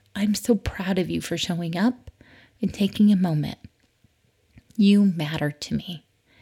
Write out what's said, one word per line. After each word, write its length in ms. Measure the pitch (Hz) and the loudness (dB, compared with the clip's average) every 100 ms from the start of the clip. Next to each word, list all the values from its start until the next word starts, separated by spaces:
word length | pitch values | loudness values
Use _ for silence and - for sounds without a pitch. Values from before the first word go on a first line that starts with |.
| _ - | _ -4
I'm 180 | 208 | -2
so 220 | 202 - 208 | 0 0 0
proud 420 | - - 185 190 | -2 -6 -2 -2
of 120 | 165 | -2
you 120 | 170 | -4
for 160 | - 170 | -4 -6
showing 400 | - 170 170 165 | -4 -4 -4 0
up 320 | 220 247 - _ - - _ - | 0 0 -12 _ -20 -20 _ -6
and 140 | 196 | -6
taking 380 | - 196 - 208 | -2 -2 4 4
a 40 | 196 | 4
moment. 440 | 180 151 - - - _ _ _ _ _ _ _ _ - _ - | 2 0 -2 -8 -18 _ _ _ _ _ _ _ _ -20 _ 2
You 300 | 202 202 202 | 4 6 4
matter 460 | 170 147 156 147 | 0 -4 -2 -4
to 240 | 147 - 143 | -6 -6 -6
me. 300 | - 165 _ _ _ _ | -6 -14 _ _ _ _